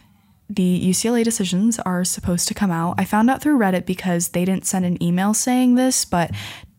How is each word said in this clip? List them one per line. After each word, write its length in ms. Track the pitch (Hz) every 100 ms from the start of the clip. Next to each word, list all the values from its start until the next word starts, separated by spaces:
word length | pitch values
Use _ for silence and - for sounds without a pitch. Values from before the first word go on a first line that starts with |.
| - _ _ _ -
the 140 | 202
U 300 | 180 180 185
C 140 | 185 226
L 80 | 240
A 80 |
decisions 560 | 226 226 185 180 220 226
are 240 | - 180
supposed 460 | 180 - - 175 -
to 40 |
come 180 | - 202
out. 240 | 165 170 -
I 80 | 185
found 240 | 208 226
out 120 | 269
through 160 | 294 285
Reddit 280 | 202 185 175
because 440 | 180 185 175 170
they 140 | 180
didn't 220 | 180 190 -
send 180 | 190
an 180 | 180 175
email 320 | 175 175 196
saying 420 | 220 - 247 254 247
this, 280 | 254 254
but 280 | - 175 165 - - - -